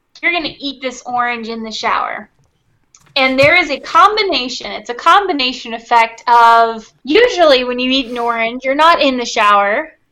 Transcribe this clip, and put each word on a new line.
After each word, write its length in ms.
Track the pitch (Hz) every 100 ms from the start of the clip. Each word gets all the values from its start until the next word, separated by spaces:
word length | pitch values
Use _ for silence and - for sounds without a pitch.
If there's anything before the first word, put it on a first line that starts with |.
| _ -
you're 100 | 330
gonna 220 | 339 294 -
eat 220 | 277 262
this 200 | 262 240
orange 460 | - 247 240 240 220
in 140 | 226
the 80 | 220
shower. 580 | 220 226 190 - - 214 _ _ _ _ _ _ _ _
And 240 | - 262 262
there 160 | 277 349
is 140 | 320
a 80 | 262
combination, 920 | - 320 381 427 403 277 247 - 214
it's 180 | 196 214
a 40 |
combination 800 | 240 339 370 392 294 254 254 240
effect 480 | 226 226 233 226 226 -
of, 600 | 233 233 233 226 226 - _
usually 580 | 247 359 480 359 320 262
when 140 | 247 247
you 120 | 254
eat 160 | 269 233
an 120 | 240
orange, 460 | 233 233 226 247
you're 100 | 262
not 260 | 285 320 330
in 140 | 294 254
the 80 | 247
shower. 680 | 240 208 202 202 220 311 _ _